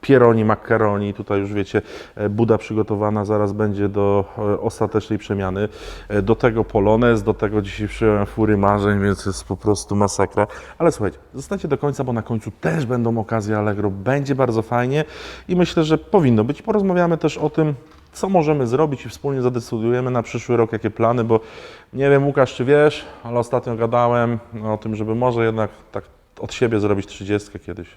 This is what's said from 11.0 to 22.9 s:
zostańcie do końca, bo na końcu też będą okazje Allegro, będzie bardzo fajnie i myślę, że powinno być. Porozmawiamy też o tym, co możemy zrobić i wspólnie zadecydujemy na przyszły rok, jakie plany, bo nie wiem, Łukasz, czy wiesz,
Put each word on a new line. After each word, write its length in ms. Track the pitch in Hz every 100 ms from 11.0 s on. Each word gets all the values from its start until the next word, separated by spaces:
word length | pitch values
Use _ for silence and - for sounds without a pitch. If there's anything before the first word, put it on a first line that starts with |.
| 101 - -
zostańcie 340 | 123 139 196 139
do 100 | 139
końca, 260 | 147 135
bo 80 | 131
na 100 | 117
końcu 280 | 107 113 113 -
też 260 | 160 165 127
będą 320 | 123 117 117
okazje 400 | 107 113 104 107
Allegro, 320 | 107 101 104
będzie 440 | 98 98 139 139
bardzo 280 | 135 127 113
fajnie 420 | 110 120 123 139 151 - - - -
i 80 | 180
myślę, 280 | 170 -
że 140 | 156 156
powinno 460 | - 208 143 113
być. 180 | 110 147
Porozmawiamy 560 | - 214 196 180 175 165
też 200 | 160 -
o 120 | 151
tym, 240 | - 156 139 - - -
co 160 | - 190
możemy 380 | 190 151 151 123
zrobić 400 | 127 156 139 -
i 20 |
wspólnie 340 | - 143 135
zadecydujemy 680 | 123 123 113 117 113 123 127
na 120 | 123
przyszły 340 | 110 120 - 120
rok, 160 | 113
jakie 180 | 110 117
plany, 340 | - 113 123
bo 160 | 113 113 - - - - -
nie 180 | 127 139
wiem, 160 | 139 143
Łukasz, 280 | 139 127
czy 100 | -
wiesz, 400 | 127 147 151